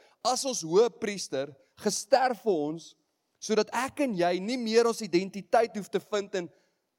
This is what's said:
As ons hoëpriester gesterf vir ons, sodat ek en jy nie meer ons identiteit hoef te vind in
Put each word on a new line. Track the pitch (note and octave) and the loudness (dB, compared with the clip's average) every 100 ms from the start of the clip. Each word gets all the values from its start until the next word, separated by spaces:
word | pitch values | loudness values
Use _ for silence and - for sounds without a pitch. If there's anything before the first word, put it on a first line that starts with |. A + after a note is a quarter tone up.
| _ _ | _ _
As | - B3 | -4 -2
ons | C4+ B3 | -4 -6
hoëpriester | D#3+ F3+ A#3 - G#3+ G3+ - C3+ C#3+ D3 _ _ | 2 4 4 0 -6 -6 -6 -6 -6 -12 _ _
gesterf | G#3+ - - B3 C4 B3 | -4 -4 2 2 2 -2
vir | A3+ | -2
ons, | E3+ D3 E3 - _ _ _ _ _ | 0 -2 -6 -12 _ _ _ _ _
sodat | - G#3+ G#3+ | -2 0 0
ek | A3+ C4 - | -2 -4 -2
en | C#4 F#3 | -2 2
jy | E3+ F3+ | 2 0
nie | G3 B3+ | -2 -4
meer | A3+ A3+ A#3 | 2 4 4
ons | A3 | 0
identiteit | G#3+ E3+ F#3+ G3 - A#3 A#3 G#3+ | 0 0 0 -8 2 2 2 -4
hoef | F3+ | -6
te | F#3+ | -6
vind | - G#3 G3+ | -4 -6 -4
in | F#3+ F3 - _ _ _ | -6 -6 -14 _ _ _